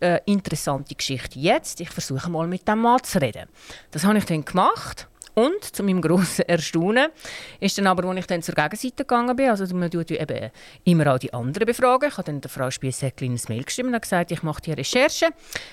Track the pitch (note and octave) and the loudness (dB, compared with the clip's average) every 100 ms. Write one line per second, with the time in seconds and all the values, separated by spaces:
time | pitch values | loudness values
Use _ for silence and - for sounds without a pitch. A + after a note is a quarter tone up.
0 | F3 F3 - G3+ - D#3 D3+ C#3 C#3 - | 2 2 2 0 0 -4 -2 -4 -6 -6
1 | - B2+ - C3 E3+ D4+ - - E3+ - | -6 -4 -8 -2 2 2 0 -10 -10 -8
2 | - C3+ F3 D#3+ E3+ F3+ - A3 A#3 B3 | -6 -4 -4 -2 -2 -2 0 2 4 2
3 | - F#3 B2+ - - - - - - D#3 | 2 0 0 -4 -14 -20 -20 -20 -12 0
4 | F#3+ G#3+ - D#3 - F3+ A#3+ A#4 - - | 2 2 2 -2 0 2 2 2 -6 -14
5 | - _ - G#3+ C4+ G#4 - - G3+ F#3 | -18 _ -4 2 2 0 -6 -2 0 2
6 | D#3+ F#3 E3+ - - E3+ - E3 F#3 A#3+ | 4 4 2 0 0 0 0 0 2 2
7 | D#4+ - - - - - G3 - G3 F#3 | 2 -2 -16 -16 -16 -4 -2 2 2 2
8 | F3+ F#3 - F3 E3 D3+ D3+ G#3+ B3+ - | 0 -2 -2 -4 -2 0 0 -2 -6 -6
9 | C4+ A#3+ A#3+ B3 C4 G3+ F#3 F3+ E3+ E3+ | 0 2 2 2 2 2 0 -2 -2 -2
10 | E3 D3+ D3 A#2 G#2+ - - - F3+ E3 | -2 -4 -4 -6 -8 -12 -20 0 4 6
11 | C#3+ C3 A#2+ A#2+ B2 D#3 A3+ A#3+ B3+ B3+ | 6 4 0 -4 -4 0 0 4 4 4
12 | D4 - D#3+ C#3+ C#3 C3+ C3 - C3 - | 2 -2 -6 -8 -8 -4 -4 -4 -4 -2
13 | C3+ - C3 A#2+ - A#2 - - B3+ A#3 | -4 -4 -4 -4 -4 -6 -6 -4 -2 -2
14 | - F3+ F3 E3 D#3+ - E3 C#3+ C#3 B3 | 0 0 0 -4 -4 -6 -6 -6 0 2
15 | D4+ - E4 - - - - | 2 2 -2 -2 -12 -14 -14